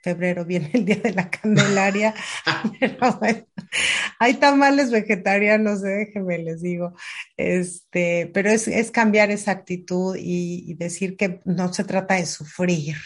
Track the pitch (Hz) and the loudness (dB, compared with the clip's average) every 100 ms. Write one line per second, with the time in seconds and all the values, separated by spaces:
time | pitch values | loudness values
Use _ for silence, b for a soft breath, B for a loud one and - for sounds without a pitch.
0 | - 170 180 180 170 180 147 254 190 214 | -4 -2 -2 -2 -2 -2 0 0 2 0
1 | 233 190 180 - 220 214 202 196 196 196 | 0 -2 -4 -4 2 4 4 4 2 2
2 | 214 214 B B - 254 220 - 262 - | 0 -2 B B 0 0 -2 -2 -2 2
3 | 247 - 214 220 - - - B B B | 0 2 0 -2 -6 -18 -8 B B B
4 | B B 240 277 285 277 277 277 269 233 | B B 2 6 6 6 6 4 2 0
5 | 208 202 202 196 208 214 214 208 196 196 | 0 -2 2 2 4 4 2 0 -2 -4
6 | 214 208 185 170 165 165 175 175 175 175 | -4 -6 -4 -4 -6 -6 -6 -4 -6 -8
7 | B B B - 185 180 180 - _ 180 | B B B -4 0 0 -2 -8 _ -2
8 | 175 170 170 190 196 220 220 202 226 - | 0 0 -2 -2 2 2 2 -2 0 2
9 | 220 208 208 208 208 190 - 180 180 180 | 4 4 4 2 -2 -4 -4 -10 -4 -2
10 | 185 185 175 175 175 175 175 160 175 170 | -2 -4 -4 -4 -4 -6 -10 -8 -8 -6
11 | 190 185 196 180 - 175 185 180 190 185 | -6 -2 -4 -4 -4 -2 -2 -2 -2 -2
12 | 190 190 165 - 151 - 180 170 147 151 | 0 0 0 -8 -14 -4 0 0 -2 -10